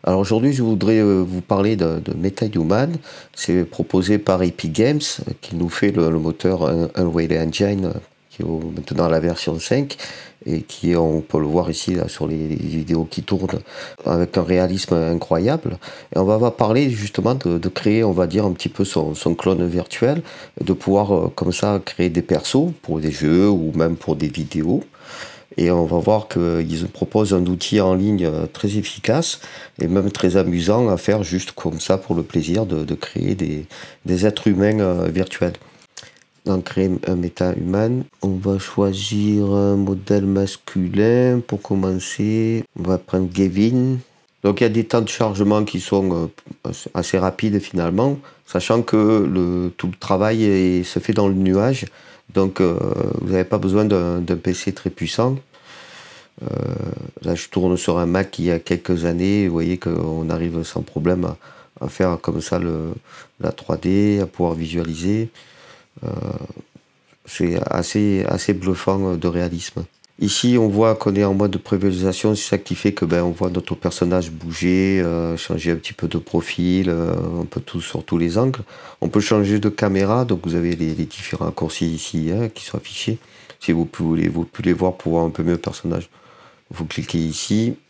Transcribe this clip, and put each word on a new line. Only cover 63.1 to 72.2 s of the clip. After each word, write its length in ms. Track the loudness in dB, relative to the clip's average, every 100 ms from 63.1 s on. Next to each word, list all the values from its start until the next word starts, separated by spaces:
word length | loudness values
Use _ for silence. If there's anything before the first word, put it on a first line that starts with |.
| -20 -20 _
la 120 | -8
trois 260 | -6 -6 -2
D, 420 | 0 2 2 2
à 40 | -2
pouvoir 280 | -2 -2 -2
visualiser. 720 | -4 -4 -4 -4 -2 -2 -4 -10 -20 -20 -20 -20 _ -12
Euh, 60 | -8 -6 -6 -8 -10 -16 -20 -20 _ _ _ _ -18
c'est 340 | -2 0 0 0
assez, 560 | -2 0 0 2 2 0
assez 260 | 0 0
bluffant, 580 | 0 0 0 0 0 0
euh, 40 | 0
de 120 | 0
réalisme. 560 | 0 -2 -4 -8 -8 -10 _ _ -4
Ici, 380 | -2 2 4 4
on 80 | 4
voit 260 | 4 4
qu'on 220 | 4 2 4
est 80 |
en 100 | 4
mode 160 | 4 2
de 80 | 0
prévisualisation. 800 | -2 0 2 2 0 0